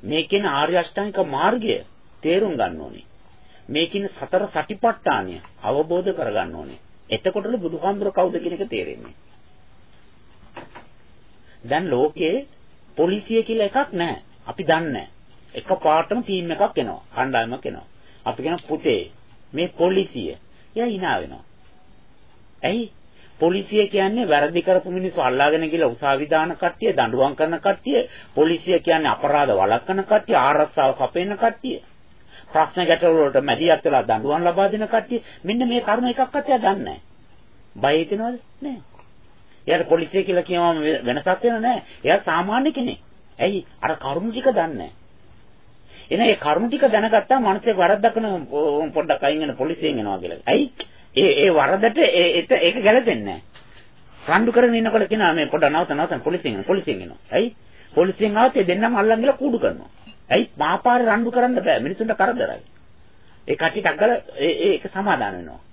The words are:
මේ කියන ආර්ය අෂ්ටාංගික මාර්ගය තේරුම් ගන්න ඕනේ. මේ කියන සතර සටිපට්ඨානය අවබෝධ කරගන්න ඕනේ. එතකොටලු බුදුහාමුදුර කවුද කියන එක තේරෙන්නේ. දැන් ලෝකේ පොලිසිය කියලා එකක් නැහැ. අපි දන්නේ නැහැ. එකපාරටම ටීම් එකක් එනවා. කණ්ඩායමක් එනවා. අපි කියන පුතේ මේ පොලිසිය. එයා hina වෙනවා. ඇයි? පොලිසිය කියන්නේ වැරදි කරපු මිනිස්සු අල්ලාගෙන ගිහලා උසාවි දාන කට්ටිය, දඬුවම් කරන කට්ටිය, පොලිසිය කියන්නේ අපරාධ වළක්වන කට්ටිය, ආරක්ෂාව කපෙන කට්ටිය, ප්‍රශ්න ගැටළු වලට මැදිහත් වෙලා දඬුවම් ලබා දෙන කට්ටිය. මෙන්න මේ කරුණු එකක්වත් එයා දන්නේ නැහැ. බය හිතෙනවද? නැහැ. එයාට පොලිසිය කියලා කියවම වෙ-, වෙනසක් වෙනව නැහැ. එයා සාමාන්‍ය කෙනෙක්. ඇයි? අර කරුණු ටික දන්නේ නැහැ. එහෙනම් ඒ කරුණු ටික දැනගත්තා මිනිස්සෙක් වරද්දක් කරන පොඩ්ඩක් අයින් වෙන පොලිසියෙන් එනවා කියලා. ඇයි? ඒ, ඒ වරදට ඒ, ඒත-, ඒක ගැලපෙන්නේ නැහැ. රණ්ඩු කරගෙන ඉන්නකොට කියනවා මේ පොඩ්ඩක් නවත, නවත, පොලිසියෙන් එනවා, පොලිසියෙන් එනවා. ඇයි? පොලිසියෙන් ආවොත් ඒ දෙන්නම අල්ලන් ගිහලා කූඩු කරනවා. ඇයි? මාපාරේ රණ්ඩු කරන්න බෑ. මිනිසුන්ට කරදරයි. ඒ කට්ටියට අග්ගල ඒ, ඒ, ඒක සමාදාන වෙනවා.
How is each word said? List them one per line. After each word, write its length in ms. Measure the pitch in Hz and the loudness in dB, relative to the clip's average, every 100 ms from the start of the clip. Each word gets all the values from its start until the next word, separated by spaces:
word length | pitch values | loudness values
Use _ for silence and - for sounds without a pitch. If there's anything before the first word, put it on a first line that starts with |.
මේ 220 | 98 156 | -4 -4
කියන 200 | 156 202 202 | 0 -2 0
ආර්ය 280 | 139 156 175 | 0 0 0
අෂ්ටාංගික 420 | 165 - 208 202 175 | -2 -6 -6 -4 -2
මාර්ගය 500 | 135 170 240 220 95 - - - - | 0 0 0 -2 -4 -6 -20 -20 -8
තේරුම් 360 | 151 175 208 | 0 0 0
ගන්න 260 | 147 98 82 | -2 -4 -4
ඕනේ. 260 | 71 - - - - - - - | -14 -16 -20 -20 -20 -20 -20 -20
මේ 220 | - 147 170 | -6 -4 -2
කියන 220 | 202 196 | -4 -8
සතර 340 | - 127 185 | -10 -4 -2
සටිපට්ඨානය 960 | 202 160 - 214 233 220 - 127 92 85 - - | -2 -4 -6 -2 -2 0 -2 -2 -4 -12 -16 -10
අවබෝධ 500 | 104 135 156 175 185 | -4 -2 0 -2 -2
කරගන්න 440 | 180 123 104 90 | -4 -4 -4 -6
ඕනේ. 260 | 80 71 64 - - - | -10 -14 -18 -20 -20 -8
එතකොටලු 520 | - 190 196 202 240 | -4 -2 -4 -4 -4
බුදුහාමුදුර 520 | 170 160 175 202 208 | -6 -4 -4 -2 -4
කවුද 260 | - 180 170 | 0 0 -2
කියන 180 | 170 | -6
එක 100 | 170 196 | -8 -8
තේරෙන්නේ. 480 | 110 85 60 57 - - - - - - - - - - - - - - - - - - - - - - - - - | -8 -8 -12 -16 -20 -20 -20 -20 -20 -20 -20 -20 -20 -20 -20 -20 -20 -20 -20 -20 -20 -20 -20 -20 -20 -20 -20 -20 -20
දැන් 220 | 117 143 180 | -4 -2 0
ලෝකේ 600 | 123 147 - 160 220 285 - - - - | 0 0 0 -2 -2 -6 -18 -20 -20 -20
පොලිසිය 500 | - 165 202 - 226 | -2 0 0 -2 -2
කියලා 260 | 220 226 202 | 0 -2 0
එකක් 240 | 262 285 | 0 -2
නැහැ. 300 | 190 170 92 - - | -2 -4 -6 -12 -20
අපි 200 | - 117 | -16 -10
දන්නේ 280 | 160 160 165 | 0 0 0
නැහැ. 160 | 120 82 - - - - | -6 -10 -20 -20 -20 -16
එකපාරටම 680 | - - 185 160 156 160 226 | -16 -4 0 4 2 2 -4
ටීම් 300 | 240 190 170 | -2 -4 -4
එකක් 260 | 160 202 - | -2 0 0
එනවා. 260 | 120 85 - | -4 -6 -12
කණ්ඩායමක් 580 | - 131 127 113 127 - | -4 -2 0 -2 -6 -10
එනවා. 200 | - - - - - | -12 -16 -20 -20 -12
අපි 200 | - - | -8 -6
කියන 180 | 139 170 | -4 -6
පුතේ 420 | - 151 156 107 85 - - - - | -6 -4 0 0 -2 -16 -20 -20 -14
මේ 200 | 135 175 | -6 -6
පොලිසිය. 680 | - 170 190 190 - 87 - - - - | 0 2 2 -2 -6 -10 -10 -18 -20 -12
එයා 180 | - 240 | -4 -4
hina 220 | 202 170 | -2 -2
වෙනවා. 300 | 110 76 62 - - - - - - - - - - - - | -2 -4 -14 -20 -20 -20 -20 -20 -20 -20 -20 -20 -20 -20 -6
ඇයි? 260 | 143 214 226 - - - - | -4 -4 -6 -12 -20 -20 -20
පොලිසිය 520 | - 165 185 196 214 202 | 0 0 0 -2 0 2
කියන්නේ 420 | 202 190 220 214 | 2 0 0 2
වැරදි 340 | - 147 170 | 2 2 0
කරපු 280 | 170 185 185 | 2 0 0
මිනිස්සු 300 | 185 185 175 | -6 -4 -2
අල්ලාගෙන 440 | 131 127 143 160 | 0 2 2 2
ගිහලා 240 | 160 165 147 | -2 0 0
උසාවි 380 | 117 143 135 147 | 0 -2 -2 0
දාන 240 | 160 160 | 0 0
කට්ටිය, 400 | 165 175 - 160 | -2 -4 -2 -2
දඬුවම් 420 | - 117 127 135 | 0 0 2 0
කරන 240 | 139 156 165 | 2 -2 0
කට්ටිය, 500 | 196 190 - - - - - | -2 -2 0 -2 -2 -8 -10
පොලිසිය 480 | - 156 165 - 175 | 2 2 2 0 0
කියන්නේ 340 | - 160 151 | 2 2 2
අපරාධ 400 | 110 143 147 139 | -2 0 2 2
වළක්වන 480 | 101 95 117 - 190 | 2 2 0 0 -4
කට්ටිය, 340 | 190 214 - 185 | 2 0 2 2
ආරක්ෂාව 560 | 127 147 151 - 135 | 4 2 0 2 0
කපෙන 420 | 135 131 170 190 202 | 2 -2 -2 -4 0
කට්ටිය, 420 | 226 226 262 - - - - - - - - | -2 -2 -10 -10 -12 -20 -20 -20 -20 -20 -4
ප්‍රශ්න 340 | 156 156 - | 0 0 0
ගැටළු 320 | 170 165 170 160 | 2 4 4 4
වලට 260 | 147 139 | 4 2
මැදිහත් 400 | 143 - 165 - | 0 0 2 2
වෙලා 200 | 165 139 | 4 0
දඬුවම් 400 | 113 110 131 151 | 2 -2 0 0
ලබා 260 | 175 175 196 | 0 2 0
දෙන 180 | 214 208 | 0 -2
කට්ටිය. 360 | 226 220 233 - - | -2 -2 -8 -8 -14
මෙන්න 220 | 170 226 | -6 -2
මේ 160 | 247 240 | 0 0
කරුණු 300 | 226 220 247 | 0 0 0
එකක්වත් 360 | 240 254 294 285 | -2 -2 -2 0
එයා 140 | 254 | 2
දන්නේ 220 | 214 196 | 2 0
නැහැ. 180 | 107 73 - - - - - - - | -4 -12 -18 -20 -20 -20 -20 -20 -20
බය 200 | - 135 | -2 0
හිතෙනවද? 440 | 151 165 208 226 247 - - | 2 0 -4 -4 -8 -14 -14
නැහැ. 240 | 285 240 - - - - - - - - - | -12 -12 -14 -20 -20 -20 -20 -20 -20 -16 -2
එයාට 220 | 165 165 | 0 2
පොලිසිය 340 | 170 160 190 | 0 0 -2
කියලා 180 | 190 180 | 0 -2
කියවම 360 | 175 180 170 165 | 0 0 2 2
වෙ-, 220 | 151 156 | 0 -2
වෙනසක් 260 | 120 131 165 185 | -2 -2 0 0
වෙනව 180 | 233 233 | 0 0
නැහැ. 240 | 226 240 - - | -2 -2 -6 -6
එයා 200 | 135 190 | 2 2
සාමාන්‍ය 500 | 190 165 202 226 277 | 2 -2 0 0 0
කෙනෙක්. 280 | 294 233 107 - - - - | -2 -6 -8 -14 -20 -20 -2
ඇයි? 300 | 151 202 - - | -2 -2 -8 -6
අර 180 | 117 156 | -4 -4
කරුණු 340 | 135 143 214 | -4 -4 -4
ටික 180 | 226 262 | 0 0
දන්නේ 260 | 208 165 131 | 2 0 -4
නැහැ. 160 | 80 - - - - - - - - - - - - | -12 -16 -20 -20 -20 -20 -20 -20 -20 -20 -20 -20 -6
එහෙනම් 200 | 175 233 | 0 2
ඒ 100 | 202 | 2
කරුණු 320 | 147 156 233 | 2 0 0
ටික 180 | 262 269 | 2 2
දැනගත්තා 540 | 214 214 214 202 254 | 4 4 2 4 2
මිනිස්සෙක් 360 | 220 196 233 202 | 2 0 0 2
වරද්දක් 360 | 175 202 220 | 4 4 2
කරන 140 | 226 220 185 135 147 151 147 156 | 0 -4 -4 -4 -2 0 0 -2
පොඩ්ඩක් 320 | 156 147 147 | -2 -2 0
අයින් 180 | 139 151 | 0 0
වෙන 160 | 151 123 | -2 -4
පොලිසියෙන් 420 | 143 165 131 135 | -4 -2 -4 -2
එනවා 200 | 104 95 | -4 -6
කියලා. 220 | 87 82 | -6 -8
ඇයි? 280 | - - 277 - - - - | 0 0 0 -6 -16 -16 -6
ඒ, 160 | - 185 143 | 0 2 4
ඒ 120 | 170 | 4
වරදට 480 | 160 135 190 226 220 | 4 4 2 2 4
ඒ, 260 | 269 180 170 | 2 4 2
ඒත-, 260 | 165 165 262 | 2 2 2
ඒක 180 | 170 233 | 2 2
ගැලපෙන්නේ 460 | 202 233 233 139 98 | 4 4 4 -2 -4
නැහැ. 160 | 87 - - - - - - - - | -10 -14 -20 -20 -20 -20 -20 -20 -18
රණ්ඩු 320 | - 170 226 | 0 2 4
කරගෙන 220 | 240 247 | 4 4
ඉන්නකොට 320 | 233 226 214 190 | 4 2 2 0
කියනවා 260 | 220 185 | 2 2
මේ 140 | 165 147 | 2 0
පොඩ්ඩක් 260 | 156 151 | 2 2
නවත, 180 | 156 175 | 2 -2
නවත, 260 | 147 170 123 | -2 -2 -2
පොලිසියෙන් 320 | 117 175 151 | -2 -2 -4
එනවා, 140 | 104 98 | -6 -2
පොලිසියෙන් 360 | 190 - 101 | -2 0 -6
එනවා. 180 | 87 - - | -8 -16 -2
ඇයි? 260 | 123 233 - - - - | 0 0 -4 -20 -20 -4
පොලිසියෙන් 440 | - 180 202 214 208 | 2 2 2 0 4
ආවොත් 200 | 254 262 | 4 4
ඒ 100 | 185 | 0
දෙන්නම 280 | 180 226 | 2 2
අල්ලන් 220 | 240 214 226 | 2 2 2
ගිහලා 200 | 254 277 | 2 2
කූඩු 220 | 277 233 | 0 0
කරනවා. 320 | 101 80 - - - - | -2 -4 -14 -20 -20 -20
ඇයි? 260 | - 156 233 | 0 0 0
මාපාරේ 520 | - 151 190 247 240 233 | -2 -2 0 2 2 4
රණ්ඩු 240 | 214 233 | 2 0
කරන්න 280 | 240 247 247 | 0 0 0
බෑ. 220 | 190 131 | 0 0
මිනිසුන්ට 340 | 127 190 220 | 0 -4 -4
කරදරයි. 480 | 214 190 247 - - - - - - - - - - | 0 0 0 -4 -6 -14 -20 -20 -20 -20 -20 -20 -20
ඒ 120 | - 151 | -8 -2
කට්ටියට 300 | 160 214 180 | -2 -2 -4
අග්ගල 240 | 151 214 | 2 2
ඒ, 100 | 240 - - | 2 -4 -4
ඒ, 120 | 143 165 | -2 0
ඒක 240 | 170 185 190 | 0 0 -4
සමාදාන 460 | 185 202 156 104 | -6 -2 -2 -2
වෙනවා. 260 | 92 85 60 - | -8 -14 -16 -20